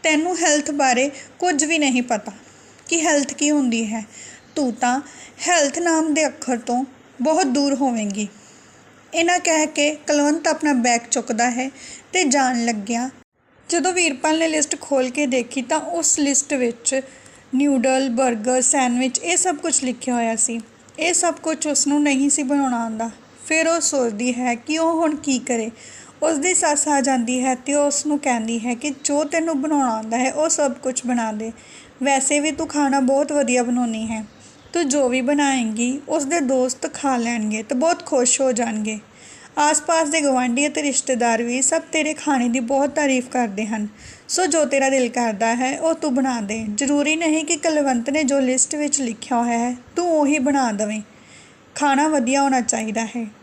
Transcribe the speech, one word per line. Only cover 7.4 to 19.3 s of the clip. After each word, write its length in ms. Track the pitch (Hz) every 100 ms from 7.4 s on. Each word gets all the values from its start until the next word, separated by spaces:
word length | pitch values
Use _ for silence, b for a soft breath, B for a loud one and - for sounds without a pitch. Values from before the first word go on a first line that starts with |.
| 381
ਦੂਰ 280 | 254 285
ਹੋਵੇਂਗੀ। 540 | 269 269 233 208 196 208 B B B B B B - -
ਇਹਨਾਂ 240 | 330 339 359
ਕਹਿ 280 | 359 320 311
ਕੇ 240 | 311 294 302 -
ਕੁਲਵੰਤ 420 | 294 294 320 320
ਆਪਣਾ 240 | 311 302
ਬੈਗ 280 | 262 240 233 233
ਚੁੱਕਦਾ 400 | 262 - 226 240
ਹੈ 200 | 240 269 - B B B
ਤੇ 120 | 370
ਜਾਣ 400 | 320 285 254 247
ਲੱਗਿਆ। 440 | 233 220 202 233 254 - _ _ _ _ -
ਜਦੋਂ 240 | 339 359
ਵੀਰਪਾਲ 460 | 359 330 269 311 320
ਨੇ 100 | 330
ਲਿਸਟ 280 | 311 302 -
ਖੋਲ੍ਹ 300 | - 277 254
ਕੇ 160 | 247 294
ਦੇਖੀ 360 | 254 240 269
ਤਾਂ 160 | 247 311 311
ਉਸ 260 | 339 320 -
ਲਿਸਟ 340 | 285 277 -
ਵਿੱਚ 460 | 285 240 233 - 269 269 B B B B
ਨਿਊਡਲ, 540 | 254 285 269 254 262 269
버ਗਰ, 520 | 233 262 233 214 254
ਸੈਂਡਵਿਚ 580 | 254 294 254 240 254 254
ਇਹ 180 | 339